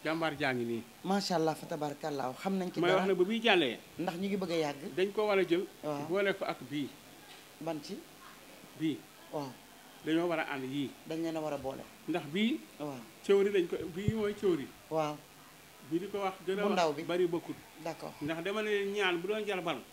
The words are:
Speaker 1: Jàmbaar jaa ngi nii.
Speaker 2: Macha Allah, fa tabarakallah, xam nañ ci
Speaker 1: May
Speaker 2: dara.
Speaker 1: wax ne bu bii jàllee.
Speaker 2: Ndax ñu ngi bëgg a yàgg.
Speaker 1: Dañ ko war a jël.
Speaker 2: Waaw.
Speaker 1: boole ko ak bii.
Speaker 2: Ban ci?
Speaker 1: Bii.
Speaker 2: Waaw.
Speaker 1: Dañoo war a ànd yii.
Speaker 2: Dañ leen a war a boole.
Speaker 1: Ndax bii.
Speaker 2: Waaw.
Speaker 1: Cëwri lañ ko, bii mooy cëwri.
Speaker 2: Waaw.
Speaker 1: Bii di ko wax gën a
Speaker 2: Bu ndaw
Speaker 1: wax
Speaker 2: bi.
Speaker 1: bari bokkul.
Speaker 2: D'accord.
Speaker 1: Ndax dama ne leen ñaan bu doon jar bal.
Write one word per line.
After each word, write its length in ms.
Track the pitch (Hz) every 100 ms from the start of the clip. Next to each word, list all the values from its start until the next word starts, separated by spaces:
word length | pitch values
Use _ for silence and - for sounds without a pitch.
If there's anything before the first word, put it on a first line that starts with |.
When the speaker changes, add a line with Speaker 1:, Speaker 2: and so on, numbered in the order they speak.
Speaker 1:
Jàmbaar 300 | 151 160 160 143
jaa 140 | 147
ngi 120 | 123 117
nii. 180 | 117 - -
Speaker 2:
Macha 320 | 180 196 185 175
Allah, 200 | 160 156
fa 100 | -
tabarakallah, 680 | 165 147 143 160 143 127 131
xam 160 | 196 190
nañ 140 | 180
ci 60 | 170
Speaker 1:
May 100 | 170
Speaker 2:
dara. 100 | 190
Speaker 1:
wax 60 | 190
ne 60 | 185
bu 100 | 180
bii 160 | 226
jàllee. 380 | 226 190 139 107 - -
Speaker 2:
Ndax 160 | 175 175
ñu 100 | 196
ngi 100 | 196
bëgg 140 | 185
a 40 | 165
yàgg. 240 | 151 139 147 139
Speaker 1:
Dañ 160 | 190
ko 140 | 202 214
war 120 | 196
a 40 |
jël. 220 | 175 170 190 -
Speaker 2:
Waaw. 220 | 151 147 151
Speaker 1:
boole 240 | 185 202 190
ko 80 | -
ak 120 | 165 127
bii. 200 | 147 131 - - - - - - -
Speaker 2:
Ban 160 | 156 160
ci? 160 | 143 208 - - - - - - - -
Speaker 1:
Bii. 180 | 156 131 - - -
Speaker 2:
Waaw. 180 | 160 139 120 - - - - 151
Speaker 1:
Dañoo 220 | 160 175
war 120 | 160
a 60 | -
ànd 100 | 139 131
yii. 240 | 139 131 - -
Speaker 2:
Dañ 120 | 160
leen 120 | 165 160
a 20 |
war 120 | 156
a 40 | 143
boole. 240 | 131 135 - - -
Speaker 1:
Ndax 180 | 170 143
bii. 260 | 170 220 302 - -
Speaker 2:
Waaw. 200 | 147 131 113 - -
Speaker 1:
Cëwri 240 | 196 196
lañ 160 | 202 170
ko, 80 | 175 160 170
bii 180 | 208
mooy 200 | 220 208 208
cëwri. 320 | 202 160 127 - -
Speaker 2:
Waaw. 240 | 156 151 147 - - - - - - -
Speaker 1:
Bii 100 | 160
di 80 | 196
ko 100 | 202
wax 140 | 190 185 160
gën 140 | 190
a 40 |
Speaker 2:
Bu 60 | 202
ndaw 140 | 196 165
Speaker 1:
wax 80 | 147
Speaker 2:
bi. 60 |
Speaker 1:
bari 240 | 160 175 180
bokkul. 280 | 165 - 135 - -
Speaker 2:
D'accord. 300 | 160 156 156 -
Speaker 1:
Ndax 220 | 147 165
dama 180 | 170 214
ne 80 | 214
leen 240 | 208 202
ñaan 240 | 202 190 175
bu 60 | 180
doon 180 | 214 208
jar 160 | 190
bal. 160 | 170 139 -